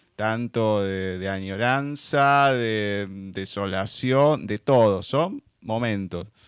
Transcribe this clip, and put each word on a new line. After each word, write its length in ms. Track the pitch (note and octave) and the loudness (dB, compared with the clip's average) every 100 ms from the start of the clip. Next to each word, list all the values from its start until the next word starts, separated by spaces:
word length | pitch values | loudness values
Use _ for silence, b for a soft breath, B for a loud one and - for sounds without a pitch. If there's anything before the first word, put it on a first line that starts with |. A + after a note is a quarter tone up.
| B - | B -6
tanto 640 | G#2+ A2+ A#2+ A#2 A2 G#2 | -4 -2 -4 0 2 2
de, 380 | G2 F#2+ F#2+ F#2 | 0 -2 -4 -4
de 100 | F#2+ | -4
añoranza, 1200 | G2 F#2+ G2 A#2+ C3+ C#3+ D3 - D3 C#3 C#3+ C#3 | -6 -6 -2 0 0 -2 -8 -4 2 4 6 4
de 540 | C3 A2+ A2 G#2 G2+ G2+ F#2+ F#2+ | 4 0 0 0 -2 -4 -10 -12
desolación, 1160 | F#2+ F#2+ - G2 F#2+ G2 - B2+ C3 D3 D3+ G2 | -8 -8 -4 -4 -2 -4 -4 0 4 4 2 -2
de 100 | G#2 | -6
todo, 460 | - C3 A2 F#2+ | 2 6 6 4
son 400 | F2 C3+ F3 C#4+ - _ | -2 -2 -2 -4 -14 _
momentos. 640 | - A2+ A#2+ G2+ F#2 E2+ G2+ _ | -6 -4 -2 -2 -4 -8 -10 _